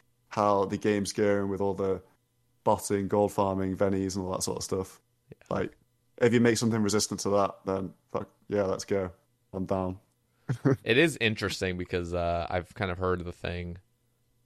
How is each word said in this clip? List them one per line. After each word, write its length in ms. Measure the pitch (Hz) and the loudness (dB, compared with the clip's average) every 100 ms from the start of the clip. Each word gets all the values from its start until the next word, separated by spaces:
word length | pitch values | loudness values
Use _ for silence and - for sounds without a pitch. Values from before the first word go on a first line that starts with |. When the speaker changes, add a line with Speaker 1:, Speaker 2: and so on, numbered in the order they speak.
| _ _ _ | _ _ _
Speaker 1:
how 380 | - 104 98 98 | 2 4 4 2
the 100 | 104 | 0
game's 360 | 107 104 98 | 0 0 0
going 340 | - 104 101 98 | 2 2 2 0
with 120 | 95 | -2
all 100 | 101 | -2
the 280 | 95 98 92 - _ _ _ _ _ | -2 -2 -4 -8 _ _ _ _ _
botting, 440 | - 101 - 101 95 | 0 0 0 -2 0
gold 240 | 104 101 | 2 2
farming, 440 | 101 98 95 95 92 | 2 0 2 0 2
vennies, 380 | 101 98 95 95 | 2 2 -2 -2
and 80 | 92 | -4
all 60 | |
that 100 | 92 | -4
sort 160 | - - | -4 -6
of 60 | |
stuff. 360 | - 98 95 - _ _ - | -4 -4 -6 -10 _ _ -20
Speaker 2:
Yeah. 260 | - - 98 | -16 -6 -6
Speaker 1:
Like, 160 | - - _ _ _ - | -6 -10 _ _ _ 2
if 160 | 120 | 4
you 60 | 117 | 6
make 180 | 120 110 | 4 4
something 240 | 117 113 | 2 2
resistant 380 | 104 104 - 98 | 2 0 0 -2
to 100 | 98 | 0
that, 240 | 101 98 - | 2 2 -2
then 300 | 101 95 92 - _ | -4 -4 -4 -12 _
fuck, 160 | - 104 _ - | -8 -8 _ -4
yeah, 160 | 104 | -2
let's 200 | 95 78 | 0 -2
go. 260 | - 98 92 - _ _ _ | -2 -2 -4 -8 _ _ _
I'm 100 | 95 | -8
down. 340 | 92 95 92 95 _ _ _ _ - | -2 -2 -2 -6 _ _ _ _ -8
<laughs> 380 | 120 131 143 | -2 0 0
Speaker 2:
It 140 | - 120 | 2 4
is 180 | 165 131 | 2 2
interesting 600 | 113 107 98 - 92 90 | -2 0 -4 -2 -4 -4
because, 340 | 90 90 85 | -4 -4 -2
uh, 340 | 87 85 85 85 | -2 0 -2 -2
I've 240 | 90 82 | -4 -6
kind 160 | - 98 | -6 -4
of 80 | 90 | -2
heard 260 | 92 90 | 0 -2
the 80 | 87 | -4
thing, 460 | - 85 87 87 87 _ _ _ _ _ _ | -8 -8 -6 -8 -12 _ _ _ _ _ _